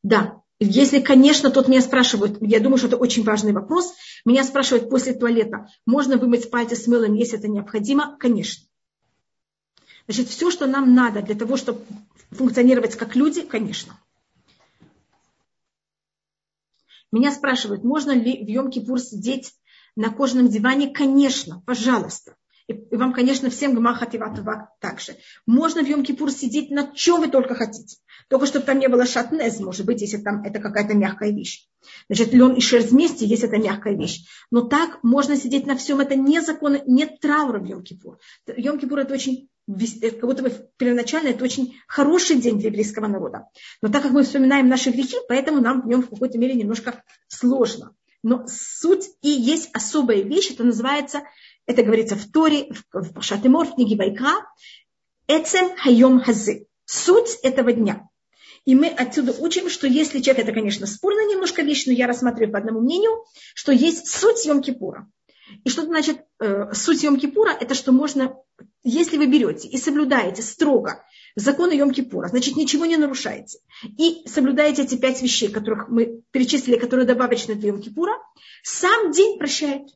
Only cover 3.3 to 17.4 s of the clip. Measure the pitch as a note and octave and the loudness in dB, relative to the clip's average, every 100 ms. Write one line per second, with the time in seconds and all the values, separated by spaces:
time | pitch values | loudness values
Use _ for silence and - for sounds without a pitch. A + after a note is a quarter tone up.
3.3 | G#3+ G#3+ G3+ - - F4 - - - A3+ | 0 0 -2 -2 -2 -2 -10 -20 -4 2
4.3 | C4 C4+ C4+ C4 A#3+ A3+ C4 C4 B3 A#3+ | 2 2 -2 0 0 2 -2 -2 -2 0
5.3 | A#3 G#3+ G3+ - _ - C#4 C4+ B3 B3 | 0 0 -6 -14 _ -2 0 2 2 2
6.3 | A#3+ - A#3+ A#3 A#3 A#3 A#3+ G#3+ G#3+ A#3 | 0 0 -4 -4 -4 0 2 2 0 -2
7.3 | A3 G#3 G#3 G3+ G#3+ G#3 C#4 D4 - A#3+ | -4 -6 -6 -6 -6 -2 -2 -2 -4 -2
8.3 | A3 - - _ _ _ _ _ _ _ | -2 -4 -12 _ _ _ _ _ _ _
9.3 | _ _ _ _ _ _ - - G#3+ B3 | _ _ _ _ _ _ -20 -8 -6 -4
10.3 | - F4 F4 C4+ C4+ C4 B3 A#3+ G3+ G3 | -2 -2 0 -2 2 4 4 4 -2 -6
11.3 | G#3 A3+ C4 - - - - _ _ _ | -6 -4 -4 -4 -10 -12 -20 _ _ _
12.3 | - C4 B3+ B3 B3 A3+ - A3 B3 D4 | -4 -2 4 4 4 0 -6 -4 0 0
13.3 | E4+ - A3 G3 - - - _ _ _ | 0 -6 -6 -6 -10 -14 -20 _ _ _
14.3 | _ _ _ _ _ _ _ _ _ _ | _ _ _ _ _ _ _ _ _ _
15.3 | _ _ _ _ _ _ _ _ _ _ | _ _ _ _ _ _ _ _ _ _
16.3 | _ _ _ _ _ _ _ _ A3 C#4+ | _ _ _ _ _ _ _ _ 0 2
17.3 | C#4 | 0